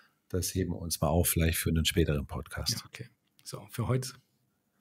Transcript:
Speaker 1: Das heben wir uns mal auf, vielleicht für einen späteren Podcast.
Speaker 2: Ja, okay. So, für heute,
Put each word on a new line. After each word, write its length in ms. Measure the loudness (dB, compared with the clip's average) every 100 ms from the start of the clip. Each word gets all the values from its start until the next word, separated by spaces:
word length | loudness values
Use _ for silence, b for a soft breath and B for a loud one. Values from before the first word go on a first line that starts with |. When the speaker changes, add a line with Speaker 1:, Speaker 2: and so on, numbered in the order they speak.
| b b _
Speaker 1:
Das 240 | -4 -2
heben 180 | -2 -2
wir 60 | -4
uns 220 | -6 0
mal 60 | 2
auf, 200 | 4 4
vielleicht 280 | 4 2 2
für 120 | 2
einen 160 | 2 2
späteren 420 | 4 4 2 -2
Podcast. 460 | -8 -8 -6 -4 -4
Speaker 2:
Ja, 60 | -8
okay. 240 | -14 -16 _ _ _
So, 220 | -16 -16 -10
für 160 | -4 0
heute, 260 | 0 -2 -12 _ _ _ _ _ _